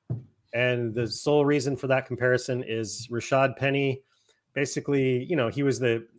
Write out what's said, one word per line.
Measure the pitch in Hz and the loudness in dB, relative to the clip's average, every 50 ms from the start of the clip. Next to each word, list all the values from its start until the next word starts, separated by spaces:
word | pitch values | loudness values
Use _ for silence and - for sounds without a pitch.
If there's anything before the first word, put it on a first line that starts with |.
| _ - 123 117 - - _ _ _ _ - | _ -8 -8 -8 -10 -14 _ _ _ _ -2
and | 120 123 123 123 123 120 117 107 | 0 0 2 2 0 -2 -2 -2
the | 117 120 | -2 -4
sole | 107 104 - - 151 147 147 143 | -2 -4 -2 0 2 4 4 4
reason | 139 147 147 120 135 139 | 4 4 2 2 0 -2
for | 127 - 131 | -2 0 0
that | 131 131 131 | 0 0 0
comparison | - 127 113 120 127 127 123 - - 127 123 127 | -2 -4 0 2 2 2 2 2 -2 -4 -4 -4
is | - 110 113 113 104 - - 117 - | -4 -4 -4 -4 -4 -6 -10 -10 -6
Rashad | 120 117 110 - 143 135 135 135 123 | -6 -6 -2 0 2 2 2 2 2
Penny, | - 139 139 139 139 139 135 127 135 - _ _ _ _ _ _ _ _ _ _ | 0 -2 0 0 0 0 0 -2 -4 -8 _ _ _ _ _ _ _ _ _ _
basically, | 139 143 135 - 151 - - 143 139 135 131 127 123 127 | -4 -2 -2 -2 -4 -2 0 0 2 2 2 0 -2 -2
you | 139 175 | -2 -2
know, | 151 123 113 | 0 0 0
he | 113 135 143 | 0 0 0
was | 139 127 110 | 0 0 2
the, | 127 120 117 113 117 - _ | 2 0 0 0 -2 -8 _